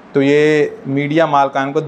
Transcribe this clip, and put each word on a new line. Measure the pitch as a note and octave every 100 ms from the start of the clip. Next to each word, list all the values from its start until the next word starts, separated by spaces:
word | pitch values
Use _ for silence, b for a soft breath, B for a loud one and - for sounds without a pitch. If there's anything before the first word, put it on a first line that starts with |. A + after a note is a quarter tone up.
| -
तो | C#3+
ये | C#3 D3 D3+ D3+ C#3+ - C3+
मीडिया | C3+ C#3+ D3+ D#3
मालकान | C#3+ C#3 C#3 C#3
को | D3+